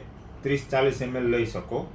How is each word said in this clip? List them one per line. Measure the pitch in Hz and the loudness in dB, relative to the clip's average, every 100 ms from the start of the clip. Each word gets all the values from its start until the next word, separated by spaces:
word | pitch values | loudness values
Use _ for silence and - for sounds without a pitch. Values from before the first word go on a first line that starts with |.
| - - - - | -4 -16 -16 -4
ત્રીસ | 139 139 - | 0 0 2
ચાલીસ | 135 135 117 | 4 4 4
એમ | 127 127 | -2 0
એલ | |
લઈ | 120 120 110 | 2 2 2
શકો. | 95 - 123 180 | -2 -4 -4 -6